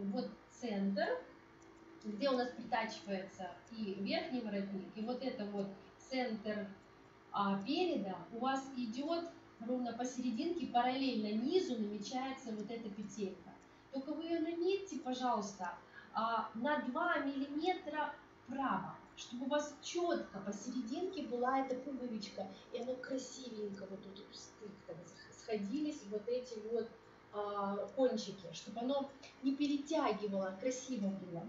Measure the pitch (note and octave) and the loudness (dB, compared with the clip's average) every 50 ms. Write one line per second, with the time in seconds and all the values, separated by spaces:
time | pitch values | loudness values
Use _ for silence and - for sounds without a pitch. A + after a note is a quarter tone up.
0 | G3+ G3 A#3 B3+ - - - - - - - - - A3+ G3+ G3 G3 G3 G3 D4 | 0 2 2 2 0 0 -4 -10 -16 -20 -10 -6 -2 0 2 4 4 4 6 4
1 | E4+ G4+ B4+ B4+ - - - - - - - - - - - - - - - - | 4 4 2 0 -2 -8 -14 -18 -20 -20 -20 -20 -20 -20 -20 -20 -18 -18 -16 -8
2 | - G#3+ G3+ G3+ C4+ C#4 C4 B3 A#3+ - - - G3+ - B3 A3+ A3 G3+ - - | -6 -4 0 2 4 6 6 6 4 2 -2 -6 -2 0 2 2 2 0 -4 -6
3 | - G3+ G3 F#3 F#3+ F#3+ - - F#3 F3 - - - - A#3 A3 G#3+ G3 F#3+ G3 | -4 -2 -2 -2 -2 -4 -8 -8 -8 -8 -8 -12 -14 -10 -6 -4 -2 -2 0 0
4 | G3+ B3 D4+ F4 E4 - B3+ B3 A3 G#3 G3 G3 G3 G3 G3+ F#3 E3+ - - G#3+ | 0 2 2 2 2 0 -2 -2 0 0 0 0 0 0 -2 -4 -6 -6 -6 -4
5 | G#3+ A#3+ B3+ B3 C4+ B3+ - - G#3 G3+ G#3 G3+ G3 G3 - - - - - - | -2 -2 -2 0 0 -2 -2 -2 -2 -2 0 -2 -2 -2 -4 -10 -14 -18 -18 -20
6 | - - C4 B3+ B3 A3+ G#3+ G3+ - G#3+ G#3 G#3 G3 G3 - - - - - - | -8 -2 0 2 2 2 0 0 0 0 0 0 -2 -4 -8 -12 -16 -20 -20 -20
7 | - - - - - - - - G3+ G3 G3 G3 G3 B3 D4+ F4 F#4 E4+ D4 G#3 | -20 -20 -20 -20 -12 -4 0 2 4 4 4 2 2 2 4 4 4 4 4 2
8 | F#3+ F#3 F3+ E3+ - - A#3 A3+ B3+ C4+ C4+ C4+ - - C4 B3 A#3+ G#3+ A3 C4 | 0 0 -2 -4 -6 -6 -2 0 2 4 4 2 0 -2 -4 -2 -2 -2 -2 -2
9 | C#4+ D#4+ E4+ E4+ E4+ - - - - - - - A3+ A#3+ B3+ B3 A#3+ A#3 A3 A#3 | 0 2 2 0 0 -2 -8 -12 -18 -20 -14 -8 -2 0 0 2 2 0 0 0
10 | B3 B3+ - B3+ B3 B3 G#3+ A3 E4 F4 F4 - A#3+ G3 A#3+ A#3+ B3 B3+ C4 C4+ | -2 -2 -2 0 0 0 2 2 2 2 2 0 0 4 4 6 6 6 4 4
11 | C4+ C4 A3+ G#3+ G#3 G#3 G#3+ A3 B3 D4 F4 F#4+ - A#3+ B3 A3 G#3 G3+ G#3 G3+ | 2 2 2 2 2 2 2 2 4 6 6 6 6 6 2 0 0 0 -2 -4
12 | G3+ - C4+ B3+ C4 C4+ C4 - - A3+ G#3+ G#3 G3+ G#3 A#3 A3+ A3+ G#3 G3 G#3+ | -4 -2 -2 -2 -2 -2 -4 -6 -6 -6 -4 -4 -4 -4 -6 -6 -6 -6 -6 -6
13 | G3 - - G#3+ G3+ F3+ - - - - - - - - - - - - - C4+ | -8 -8 -4 -4 -4 -4 -4 -8 -12 -16 -18 -18 -20 -20 -20 -20 -14 -8 -6 -4
14 | - D#4 D4+ D#4+ E4 E4 E4+ D#4+ D#4 E4+ E4+ E4+ F4 F#4 G4 G4 - - C4+ - | -4 -2 -2 -2 0 0 2 2 2 0 2 2 4 4 4 2 0 -4 -6 -4
15 | - B3+ B3+ B3 B3+ B3 A#3 G#3+ G3 G3 - - F3+ F3 - - - - - - | -2 -2 0 2 2 2 2 2 0 -2 -4 -4 -4 -4 -4 -6 -12 -16 -16 -16
16 | - - - G#3+ A3+ A#3 A3+ A3 - - - A3 B3 D4 D4+ - - B3+ B3 D#4+ | -16 -4 0 2 2 4 4 2 2 0 -2 0 2 2 4 2 2 0 0 2
17 | F4 F4 D#4+ D4 C#4 C#4 C#4 C4+ C#4 D4 C#4+ D4+ E4+ F#4 F4+ D#4+ - D4 D4+ D4+ | 4 4 4 4 2 2 0 0 -2 0 0 2 2 2 2 2 -2 -2 0 0
18 | D4 D4 D4 - - - - - - - B3 C4+ C4+ - G3 - - - - - | 0 -2 -4 -8 -14 -20 -20 -18 -10 -6 -2 0 2 2 2 0 0 -4 -8 -12
19 | - - - - - - A#3+ A#3+ C#4 C4+ D4 D4 D4 - - - - - - F4 | -14 -16 -14 -12 -10 -8 -6 -4 0 2 4 4 2 0 -6 -8 -8 -4 0 2
20 | F4 E4+ D4+ - - - - G3 - G3+ G3+ - - B3+ - B3+ A3 A3 C4+ F4 | 4 4 4 2 0 -4 -8 -6 -4 -4 -4 -4 -4 -4 -2 -2 -2 -2 -2 0
21 | F4+ F#4+ - D4+ B3+ A3 B3 A#3+ A#3+ B3 C4 C4+ C4+ C4 B3+ B3 - C#4+ C4+ B3 | 0 0 -2 -4 -2 -2 0 2 4 4 4 4 4 2 0 -2 -2 -4 -4 -4
22 | B3 A3+ A3 G#3 - - - - - - - - - - - A#3 B3 B3+ B3+ B3+ | -2 -4 -4 -4 -6 -6 -6 -6 -6 -6 -8 -12 -12 -8 -6 -4 -2 -4 -4 -4
23 | - C4+ C4+ C4 - - - - C4 A#3+ A3 G#3+ G#3 G3+ G3 G3 F#3+ F#3+ G3 F#3+ | -4 -2 -2 -2 -4 -6 -8 -10 -8 -8 -6 -4 -4 -4 -6 -6 -8 -8 -8 -10
24 | F#3+ G3 G3 G3 - - - - - - - - A3 G3 - - - - E3 D#3+ | -10 -12 -12 -14 -14 -14 -14 -14 -14 -16 -14 -12 -12 -12 -12 -12 -12 -12 -12 -12
25 | F3 - - - - - - - - - A3 G#3 G3 G3 A#3+ D4+ D4+ D4 - - | -12 -14 -16 -18 -18 -18 -18 -12 -2 0 0 2 2 0 0 2 0 0 -2 -4
26 | G#3 G3+ G#3 G#3 - A#3+ B3 B3+ A#3+ - A#3 G#3+ G#3 A3 A#3 A3+ A3 - - - | -6 -4 -4 -2 0 0 0 0 -2 -4 -6 -6 -2 0 0 0 0 -2 -6 -12
27 | - - - - - - - G3+ G#3 G3+ G#3 G3+ G3+ G3 G3+ G3+ - - - C4+ | -18 -20 -20 -20 -18 -6 -4 -2 -2 0 0 2 2 2 2 0 0 0 4 6
28 | C4 A#3+ A3+ G#3 - G3 - - - E3+ E3 - - - G#3+ A#3 A#3+ B3+ C#4+ C#4 | 6 6 6 2 -2 -4 -6 -8 -10 -10 -10 -10 -10 -8 -4 -2 0 2 2 2
29 | C4+ C4+ - - - - - - C4 C#4 C4+ C#4 D4 C#4 D4 C#4+ D4 D#4 D#4+ D4+ | 0 -2 -6 -12 -16 -18 -12 0 2 2 4 4 4 4 4 2 2 2 2 4
30 | C#4 A#3 G3+ G3 G#3 G3+ G3 F#3+ F#3+ F#3+ F#3+ - B3+ B3+ B3+ - - - B3+ G#3+ | 4 4 4 2 2 2 2 2 2 0 0 0 0 0 0 0 -2 -2 0 2
31 | G3 F#3+ F#3+ F#3+ F#3 E3+ E3+ E3+ G3 | 2 2 2 0 -4 -6 -6 -4 -4